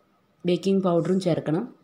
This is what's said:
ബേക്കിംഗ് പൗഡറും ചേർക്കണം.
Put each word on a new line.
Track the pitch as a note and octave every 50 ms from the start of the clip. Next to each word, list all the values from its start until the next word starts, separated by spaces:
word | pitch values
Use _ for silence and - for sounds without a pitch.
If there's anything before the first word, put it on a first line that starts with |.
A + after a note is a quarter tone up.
| _ _ _ _ _ _ _ _ -
ബേക്കിംഗ് | F3 F3+ F3 - F#3+ G3 F#3+ F#3
പൗഡറും | F#3 E3+ E3+ D#3 D#3+ F#3 F#3+ F#3
ചേർക്കണം. | F3+ D#3 C#3+ - D3+ D3+ F3+ A#3+ - - _